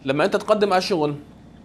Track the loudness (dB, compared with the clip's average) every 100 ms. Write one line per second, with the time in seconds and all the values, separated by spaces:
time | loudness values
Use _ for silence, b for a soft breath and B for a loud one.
0 | -2 0 0 0 0 2 2 2 0 -2
1 | -2 -4 -14 -20 -20 -20